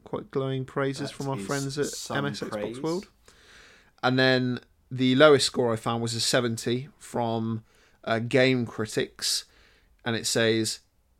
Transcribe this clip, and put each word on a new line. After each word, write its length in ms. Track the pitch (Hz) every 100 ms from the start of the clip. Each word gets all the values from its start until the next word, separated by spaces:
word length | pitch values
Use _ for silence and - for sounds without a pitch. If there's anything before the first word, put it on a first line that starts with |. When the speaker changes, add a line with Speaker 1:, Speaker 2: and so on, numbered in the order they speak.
Speaker 1:
quite 300 | - - -
glowing 320 | 143 135 135
praises 460 | 131 143 139 139 139
Speaker 2:
That 60 | -
Speaker 1:
from 120 | 135
our 100 | 135
Speaker 2:
is 80 | 98
Speaker 1:
friends 320 | 139 139 143
at 80 | 139
Speaker 2:
some 320 | - - 127
Speaker 1:
M 80 | 143
S 140 | -
Xbox 100 | -
Speaker 2:
praise. 300 | 107 107 123
Speaker 1:
World. 280 | 156 175 - _ _ - - - - - _ _
And 160 | 123 131
then 400 | 131 127 127 123 - _ -
the 240 | 127 127
lowest 320 | 131 156 139 -
score 260 | 127 120
I 40 | 113
found 260 | 123 117
was 120 | 117
a 60 | 113
seventy 680 | - 135 120 117 123 123 139 -
from 640 | - 120 117 113 113 113 - _ _ _
uh, 140 | - 113
Game 480 | 120 127 131 127 113
Critics, 800 | - 107 139 - - - - - _ _ _ _ _
and 120 | 120 113
it 100 | -
says, 540 | 127 113 113 110 - _ _ _